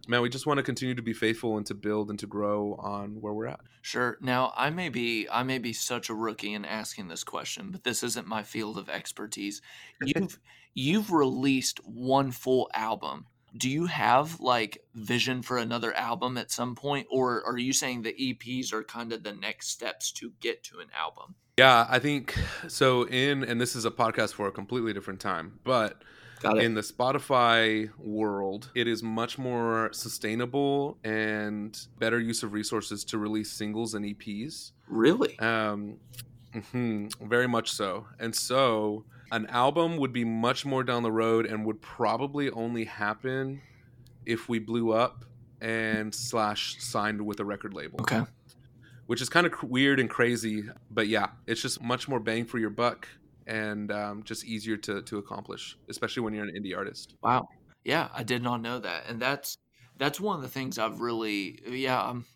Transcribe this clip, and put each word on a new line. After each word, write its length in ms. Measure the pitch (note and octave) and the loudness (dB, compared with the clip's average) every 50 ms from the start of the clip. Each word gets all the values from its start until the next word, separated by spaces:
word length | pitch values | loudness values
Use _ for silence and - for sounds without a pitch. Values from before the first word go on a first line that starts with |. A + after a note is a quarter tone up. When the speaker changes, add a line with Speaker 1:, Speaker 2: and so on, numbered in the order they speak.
| - - | -2 0
Speaker 1:
man, 120 | A#2+ A#2+ | 2 2
we 60 | A#2+ A#2+ | 2 2
just 180 | B2+ C3 - | 0 -2 0
wanna 180 | D3+ C#3+ C#3 C3 | 0 0 2 0
continue 320 | C3+ B2 - C3 B2+ B2+ | 0 -2 -2 -2 -2 -4
to 60 | A#2+ | -2
be 100 | A2+ A2+ | -4 -4
faithful 440 | A2 - A2+ A2 A2+ - B2 A2+ G#2+ G#2+ | 0 2 2 2 2 2 0 0 0 0
and 80 | G2+ | -2
to 80 | - G2+ | -4 -6
build 340 | G2+ G2+ G#2 G#2+ G#2+ G#2 G#2 | -4 -2 -2 0 0 -2 -2
and 80 | G#2 G#2 | -6 -8
to 80 | G#2 | -8
grow 480 | G2+ G2 G#2 G#2 G#2 G#2 G#2 G#2 G#2 G2+ | -6 -4 -2 0 0 2 0 0 -2 -4
on 460 | - - G2+ G2+ G2+ G2+ G#2 G#2+ A2 | -6 -6 -6 -6 -6 -8 -8 -10 -8
where 120 | G#2+ G#2 | -6 -6
we're 140 | G#2+ G#2+ A2+ | -6 -4 -6
at. 140 | B2+ - - - - _ _ | -6 -8 -10 -14 -20 _ _
Speaker 2:
Sure. 360 | - - - A#2+ B2 A#2+ G#2+ - | -10 -4 0 0 0 0 0 -2
Now, 320 | C3 B2+ B2 B2+ C3 - - | -2 0 2 2 2 2 0
I 140 | A2 C3 D3+ | 0 0 0
may 180 | D#3+ F#3 F3+ D#3 | 0 -2 -4 -4
be, 400 | A2+ B2 A#2+ A#2 A#2 G#2+ F#2+ - | -2 -2 -2 0 0 -2 -2 -2
I 120 | - A#2+ B2+ | -2 -2 0
may 140 | C3 C3 C3 | 0 -2 -2
be 140 | A#2 A#2+ | -2 -4
such 360 | G#2+ - - - B2 A#2 - - | -4 -4 -4 -4 -4 -4 -4 -4
a 60 | A2+ | -4
rookie 380 | G#2+ A2+ A2 A2 - G#2 G#2 | -2 -2 -2 -4 -4 -6 -6
in 120 | G#2 G#2 G2+ | -6 -6 -6
asking 420 | D2+ G#2+ G#2+ G#2 - - - F#2+ E2+ | -6 -6 -6 -6 -8 -10 -10 -12 -10
this 140 | E2 - - | -10 -10 -8
question, 460 | - - D#2+ - - - - F#2+ G2 | -8 -8 -6 -6 -8 -8 -10 -10 -10
but 140 | - - - | -12 -6 -4
this 180 | A#2+ A2+ - | -4 -2 -2
isn't 240 | B2 A#2+ A#2 B2 - | -2 -2 -4 -4 -6
my 160 | F#2+ A2+ G#2+ | -4 -4 -6
field 360 | G#2 - - A2+ G#2+ G#2+ A2 G2+ | -6 -6 -6 -6 -4 -4 -6 -8
of 100 | F#2+ - | -6 -6
expertise. 720 | D#2 G2 - - - - G#2 G#2 - G#2 G2+ G2+ G2+ - - - - - | -8 -8 -8 -10 -10 -10 -10 -8 -8 -6 -6 -6 -6 -8 -12 -18 -20 -20
Speaker 1:
<laughs> 200 | - - - - | -20 -18 -12 -6
Speaker 2:
You've, 400 | - C3+ - E3 G3 - - - _ - - - - _ - | -2 0 0 0 -2 -2 -6 -12 _ -20 -20 -20 -20 _ -6
you've 380 | C3+ C3 D3 G3 A3 G#3 G#3 | -2 0 2 2 2 2 4
released 680 | F3 D3+ C#3 C3 C3 B2+ C#3 C#3 C3+ C3 B2 - - - - | 4 4 4 4 2 2 4 4 4 4 2 -2 -4 -6 -10
one 480 | F#2+ A2+ A#2 B2+ C3 C3+ C3+ C#3 C3 | -14 -10 -4 0 2 4 4 4 2
full 360 | B2 - - C3 C3 B2+ - - - | -2 -2 2 4 4 4 4 2 -2
album. 520 | - A2 A2+ A2 F#2+ - C#2+ C#2 D2+ - - _ _ _ _ - | -2 0 0 0 -2 -2 -6 -6 -8 -12 -16 _ _ _ _ -6
Do 120 | A#2+ B2 C3 | -4 -2 0
you 180 | C#3 D#3 E3+ | 2 2 0
have, 540 | F3 D#3 D3+ G#2 A2+ A#2+ C3+ C#3+ E3 E3 - | 0 0 2 4 6 6 6 6 2 -2 -2
like, 440 | - B2+ B2 A#2 G#2+ G2+ - - - _ - | 2 2 4 4 2 0 -4 -10 -20 _ -14
vision 480 | A#2 G#2+ G#2 A#2+ A#2+ A2+ C3 B2+ B2+ | -8 -2 0 2 2 2 2 0 -2
for 160 | A2 - B2+ B2 | -2 -2 0 0
another 340 | A2+ A#2 A#2+ A#2 A#2 A2+ - | 0 0 -2 0 0 0 0
album 420 | - A#2+ A#2 A#2 F#2 B2 B2+ B2+ A#2+ | 0 -2 -2 -2 -2 -2 -2 -2 -4
at 120 | A2 - | -4 -4
some 240 | - - A#2+ B2 A#2 | -4 -4 -4 -6 -6
point, 320 | - C#3 C#3+ C#3+ C#3 - - | -6 -4 -2 -2 -2 -2 0
or 340 | B2+ C3 B2+ B2 A#2+ - - | 2 2 4 4 2 0 0
are 120 | A2+ B2 B2 | -2 -2 0
you 140 | B2 C3 | 0 0
saying 300 | C3 - D3+ C3 B2 A#2+ | 0 0 0 -2 -2 -4
the 120 | A2 A2+ - | -4 -4 -4
E 180 | A2+ C3+ B2+ A#2+ | -2 -2 -4 -4
Ps 380 | - A#2 A#2 B2+ B2+ B2+ - | -6 -8 -6 -6 -4 -4 -4
are 100 | A2 A2 | -4 -4
kind 300 | G#2+ - - A#2 A#2 A2+ | -6 -6 -8 -8 -6 -6
of 100 | A2+ A2 - | -6 -6 -8
the 80 | G#2+ G2+ | -10 -8
next 340 | F#2 G2 G#2+ - - - - | -6 -6 -6 -6 -6 -8 -8
steps 420 | - - A#2+ G2 - - - - | -8 -6 -6 -6 -6 -6 -6 -8
to 200 | - - - - - _ | -6 -8 -10 -12 -10 _
get 240 | A2 A#2 - - - | -4 -4 -4 -4 -8
to 140 | - - F2+ | -16 -16 -16
an 80 | E2 - - | -16 -10 -6
album? 400 | D2 D#2+ D#2+ - - - - - _ _ _ _ B2 | -6 -6 -6 -6 -10 -18 -20 -20 _ _ _ _ 10
Speaker 1:
Yeah, 280 | C3 C3 B2 A#2 A#2 - | 10 12 10 10 8 6
I 100 | B2+ B2 | 4 4
think 360 | C#3 D3 D3 C#3 - - - - - - - - - D#3 | 4 2 0 0 -2 -2 -2 -2 -2 -2 -4 -8 -10 -8
so. 380 | - - C#3 C3 B2+ B2 A#2+ | 2 6 6 8 8 6 4
In, 380 | - B2+ B2+ C3+ C#3+ C#3+ C3+ B2+ | 2 2 2 4 4 2 2 0
and 160 | A#2 A#2 A#2 | 0 0 0
this 160 | B2 A#2+ - | 0 0 0
is 80 | A#2+ A2 | 0 -2
a 60 | A2 | 0
podcast 420 | - - A#2 A2+ - - A2 G#2 | 2 2 2 2 2 2 0 0
for 140 | - - G#2 G2 | 0 -2 -4 -4
a 40 | |
completely 400 | - - G2 - B2 B2+ A2+ A2 G2+ | -4 -6 -6 -4 -4 -2 -2 -2 -4
different 260 | G2 - G2+ F#2+ F#2 | -4 -6 -8 -8 -6
time, 400 | - G2+ F2+ E2 D#2+ F#2 - - - | -4 -4 -2 -4 -4 -8 -12 -6 -2
but 380 | B2+ C3 A#2 G#2+ G2+ - - - - - - - - - - | 0 2 2 2 0 -4 -8 -18 -20 -20 -20 -20 -20 -8 -2
Speaker 2:
Got 180 | - G#2+ G#2+ A2 | 0 4 4 6
it. 60 | A#2 | 6
Speaker 1:
in 100 | A#2 A2 | 4 4
the 60 | G#2+ | 2
Spotify 1080 | G#2 - - - B2 C3 C3+ C#3+ - - C3+ B2 A#2+ A#2 A2+ A2+ A2+ A2 A2 G#2+ A2 A2 - - | -2 -2 0 2 2 2 2 2 2 4 6 6 8 8 8 8 6 6 4 2 0 -4 -8 -10
world, 720 | - G#2+ G#2 A2 G#2+ G#2 G2+ G2+ G2 G2 G2 G#2+ - - - | -8 -4 -2 0 0 0 0 0 -2 -2 -2 -4 -8 -4 -2
it 140 | B2 A#2 A#2 | 0 0 2
is 140 | A2+ A2 | 0 -2
much 360 | A#2 A2+ A2 A2+ A#2+ A#2+ - C#3 | -2 -2 -2 -2 -2 -2 -4 -4
more 520 | B2+ B2+ B2 A#2+ A#2 A#2 A2+ A2+ A2 G#2+ | -4 -2 -2 0 0 2 2 2 0 0
sustainable 1040 | - - - A2+ - - - G#2+ A2 A#2+ B2 B2 C3 C#3+ C#3+ C#3 C#3 C#3+ C#3 D3 - - - | -2 -6 -8 -8 -6 -4 -4 -2 -2 -2 -2 0 0 2 2 4 2 2 0 -2 -4 -6 -4
and 760 | A2 A2 A2 G#2+ G#2+ G#2+ G#2+ G#2 G#2+ G#2+ G#2 G#2 A2 - - - - - - | -2 0 0 0 0 0 0 -2 -2 -4 -6 -6 -8 -10 -12 -14 -16 -6 -2
better 200 | A2+ A2+ A#2 A#2 | 2 2 2 2
use 240 | A2+ A2+ A#2 - | 2 0 -2 -2
of 100 | B2 G#2 G#2 | -2 -2 -2
resources 500 | G#2+ G#2+ - A#2 G#2+ G#2 - G#2+ G2+ - | -4 -2 -2 -2 -2 -2 -4 -6 -8 -6
to 120 | - A#2 G#2+ | -4 -4 -2
release 320 | G#2+ G#2+ G#2+ G#2+ G#2+ - | -2 0 0 -2 -2 -4
singles 400 | - - G#2+ G#2 G#2+ A2+ A#2 A2 A2 | -6 -6 -6 -4 -4 -4 -4 -4 -4
and 120 | G#2 G#2 | -4 -6
E 80 | G2+ G2+ | -6 -8
Ps. 580 | - - A2 G2+ G#2 B2 D#3 - - - - - _ _ | -8 -10 -8 -8 -6 -8 -8 -10 -12 -16 -16 -20 _ _
Speaker 2:
Really? 520 | - A2+ A2+ A2+ D3 G3 B3+ B3 - - - | -4 2 6 6 8 8 6 4 0 0 0
Speaker 1:
Um, 600 | A2 A2+ A2+ A2 G#2+ G#2+ G#2 G#2 G#2 G#2 - - - - - - - - - - - - - | 0 2 2 2 2 0 0 -2 -6 -8 -12 -14 -18 -18 -18 -18 -18 -18 -20 -20 -18 -12 -10
mm-hmm, 540 | A2 - - - B2 A#2+ A#2 A2 G#2 G#2 A2 - - A#2+ G#2 | -10 -8 -4 -2 0 0 0 0 -2 -4 -6 -8 -10 -2 2
very 200 | A#2+ A#2+ B2+ B2 | 4 4 4 4
much 220 | A#2+ A2+ A2+ - | 4 2 2 0
so. 340 | - - G#2 F#2+ F2+ G#2+ - - - - | -2 -2 -2 -2 -4 -4 -8 -12 -10 -8
And 160 | A2+ A2+ A2+ | -6 -4 -2
so 720 | - - - B2+ C3+ C3+ B2 A2+ G#2+ G#2+ G#2 G#2 A2 - - - - - - | -2 -2 2 4 4 6 6 4 4 2 0 -2 -4 -8 -14 -20 -20 -6 -2
an 160 | A#2 A2+ G#2+ | -2 -2 0
album 520 | - B2 A#2+ B2+ C#3+ D3 E3+ E3+ E3+ E3+ D3+ | 2 4 4 6 6 6 4 2 2 2 0
would 140 | C3+ B2+ | 0 0
be 120 | A#2 A#2+ A#2 | 0 0 0
much 400 | A2+ A2+ A2+ A#2 B2 B2+ - - | 0 2 2 2 2 2 0 -2
more 200 | C#3 C3 C3 B2+ | 0 0 0 2
down 180 | B2+ B2 A#2+ | 2 2 2
the 100 | A#2 A2+ | 2 2
road 340 | A2 A2+ A2+ A2+ A2+ A2+ A2+ | 2 4 4 6 6 4 4
and 200 | G#2+ A2+ G#2+ G#2+ | 2 -2 -2 -2
would 160 | A2 G#2+ G#2+ | -2 -4 -6
probably 680 | - - - - A#2 G#2 A2 A#2+ C#3 C#3+ C#3+ C#3+ C#3 C3 | -10 -12 -2 2 2 2 2 2 -2 -2 -2 -2 -2 -2
only 340 | A2 A2+ A2+ A#2+ A#2+ A2+ A2 | -2 -2 -4 -2 -2 -4 -4
happen 760 | G#2+ - - G#2 G#2 A2 - - B2+ C3 C3+ C3+ C3+ C#3 C#3 - - - - - - - - - - - - - | -4 -4 -2 -2 -2 -2 -2 -2 -2 -2 -2 -2 -4 -6 -10 -14 -18 -20 -20 -20 -20 -20 -20 -20 -20 -20 -8 -4
if 220 | A#2 A#2 A2 - - | -2 -2 -2 0 0
we 100 | A#2 A2 | -2 0
blew 340 | G#2+ A2 A2+ A#2+ A2+ A2 | 0 0 0 2 4 4
up 320 | A2 A2+ B2 - - - - - - - - - - - | 4 4 4 2 0 -6 -18 -20 -20 -20 -20 -20 -12 -6
and 540 | A2+ A2+ A2+ A2+ A2 A2 A2 G#2+ G#2+ G#2+ - | -4 -2 0 0 0 0 0 0 -2 -4 -6
slash 600 | - A#2 - - A2+ G#2+ G#2 G#2 - - - - - | -6 -4 -2 0 2 2 2 0 -2 -4 -4 -6 -8
signed 440 | - - - A2+ G#2 G#2+ G#2+ G#2 G#2 | -6 -2 0 0 0 0 0 -2 -2
with 140 | G#2 G2 - | -4 -4 -4
a 40 | G2+ | -4
record 300 | G2+ G2+ - - G2+ G2 | -4 -4 -6 -8 -8 -8
label. 260 | D2+ D2 - - - | -8 -10 -8 -6 -2
Speaker 2:
Okay. 200 | A#2 - A#2+ A2+ A#2+ - - _ _ - - - - - - - - - - - - | 0 2 2 2 2 0 -6 _ _ -20 -20 -20 -20 -20 -20 -20 -20 -20 -20 -12 -6
Speaker 1:
Which 140 | - A#2+ A#2+ | -4 -2 -2
is 60 | C3+ - | -2 2
kinda 220 | - E3+ F3 E3 | 4 4 4 4
cr-, 160 | - - D3+ | 2 -4 -4
weird 340 | A2+ B2+ B2+ C#3 C#3 C#3 C3 | 0 2 4 6 6 6 4
and 80 | A#2+ A2 | 2 2
crazy, 540 | - - A#2+ A#2+ A#2+ G#2+ A2+ A2 G#2+ G#2+ G#2 A#2 - - - - | 2 2 4 4 4 2 0 -2 -2 -2 -4 -6 -12 -16 -20 -4
but 180 | G#2 A2+ G#2+ G#2+ | 0 0 2 4
yeah, 220 | A2 G#2 G2 - - - - | 4 2 2 0 -4 -6 -6
it's 160 | - A2+ - | -4 -2 -2
just 200 | - B2+ - - | -2 -4 -4 -4
much 260 | A#2 A#2 B2 A#2+ - C#3 | -2 -2 -2 -2 -2 -2
more 120 | C3+ A#2 | -2 -2
bang 240 | G#2+ A2+ A2 A#2 A#2 | 0 0 0 -2 -2
for 120 | - - A#2 | -2 -2 -2
your 120 | A2 G#2 | -2 0
buck 380 | G#2 A2+ A#2+ A#2+ - - - - - - _ _ _ - - | 2 2 2 2 2 -2 -8 -18 -18 -20 _ _ _ -14 -8
and, 440 | - A2 A2 G#2+ G#2+ G#2 G#2 G#2 G#2 | -4 -4 -2 -2 -2 -2 -4 -4 -4
um, 300 | G#2 G#2 G#2 G#2 G#2 G#2+ | -2 -2 -4 -4 -6 -8
just 220 | G#2+ - A2+ - - | -10 -8 -10 -8 -6
easier 320 | - A2+ G#2+ G#2+ A2+ G#2+ G#2 | -6 -6 -4 -2 -2 -4 -2
to, 240 | - - G2+ G2 | -2 -4 -4 -4
to 160 | - - A2 G2+ | -4 -6 -6 -6
accomplish, 580 | G2+ - G2 G2+ - G2+ G2 - - - - - _ - | -6 -6 -8 -10 -8 -10 -10 -10 -12 -12 -14 -16 _ -14
especially 340 | G#2+ - A#2 A2 - C3 | -6 -4 -4 -4 -2 -2
when 120 | A2+ G#2+ G#2+ | -2 -2 -4
you're 100 | G#2+ G#2 | -4 -6
an 100 | G2 D#2+ | -6 -6
indie 220 | G2+ G#2 F#2 F2 | -6 -6 -6 -6
artist. 400 | F#2 G2 G2+ - - - - - _ | -6 -6 -6 -8 -12 -16 -18 -10 _
Speaker 2:
Wow. 260 | - A2+ B2 B2+ - - - - _ - _ _ - | 2 2 2 2 2 -2 -10 -20 _ -20 _ _ -2
Yeah, 240 | A2+ C#3+ E3 C3+ A#2+ - | 0 0 0 0 -2 -6
I 80 | - | -6
did 200 | A#2 A2 B2 A#2+ | -2 0 0 0
not 200 | B2 A#2+ B2 A#2 | 0 0 -2 -2
know 160 | A2+ A#2 B2 B2 | -2 -4 -6 -4
that. 280 | G#2 F2+ E2+ D#2 - F#2+ | -4 -4 -6 -6 -6 -8
And 120 | A#2+ A2+ | -6 -2
that's, 380 | B2 C3 C#3+ - - - - - _ _ _ _ - - _ | 0 0 -2 -2 -4 -8 -12 -12 _ _ _ _ -20 -16 _
that's 240 | - C3+ D3 C#3+ - | 0 0 0 2 0
one 160 | G3 G#3+ F#3+ | -2 -2 -2
of 60 | D3+ | -2
the 60 | C3 B2+ | -4 -6
things 300 | - C3+ C3 B2+ - A#2 | -6 -6 -4 -4 -2 0
I've 220 | A2 A2 - A#2+ | -2 -2 0 -2
really, 600 | A#2+ A#2+ A#2 A2+ A2 G#2+ G#2 G2+ F#2+ F2 - - - A2+ | -2 -2 0 0 0 0 0 -2 -2 -4 -8 -12 -10 -8
yeah, 320 | B2+ C3 C3 C3 B2+ A#2 | -4 -2 0 2 2 2
I'm, 220 | F#2+ B2 B2 A#2+ A#2+ - _ | 2 0 -4 -6 -8 -12 _